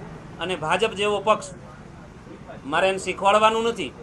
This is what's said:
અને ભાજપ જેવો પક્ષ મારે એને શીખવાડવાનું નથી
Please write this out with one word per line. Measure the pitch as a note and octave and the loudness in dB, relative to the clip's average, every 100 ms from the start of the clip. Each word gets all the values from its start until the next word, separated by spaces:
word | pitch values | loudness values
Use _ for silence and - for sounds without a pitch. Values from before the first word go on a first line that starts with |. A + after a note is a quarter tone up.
| - - - - | -12 -14 -14 -8
અને | E3+ F3+ | -4 -2
ભાજપ | D#3 F#3 A3 | 0 2 2
જેવો | G3 G#3 G#3 | 0 0 2
પક્ષ | G#3+ G#3 - - - - - - - - - - - - C3 | 4 2 0 -14 -16 -16 -18 -18 -18 -18 -16 -16 -16 -14 -2
મારે | D#3+ F#3 | 2 2
એને | F#3+ | 2
શીખવાડવાનું | F#3 F3 G3 G#3 G#3+ A3+ | -2 2 4 6 6 4
નથી | A3+ A3+ C3 - | 0 -2 -6 -8